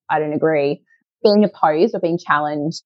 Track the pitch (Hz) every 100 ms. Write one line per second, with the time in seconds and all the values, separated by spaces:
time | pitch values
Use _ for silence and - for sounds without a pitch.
0 | _ 156 151 151 160 156 143 147 _ _
1 | _ _ 220 208 208 - 165 151 185 196
2 | 175 170 - 151 147 151 147 170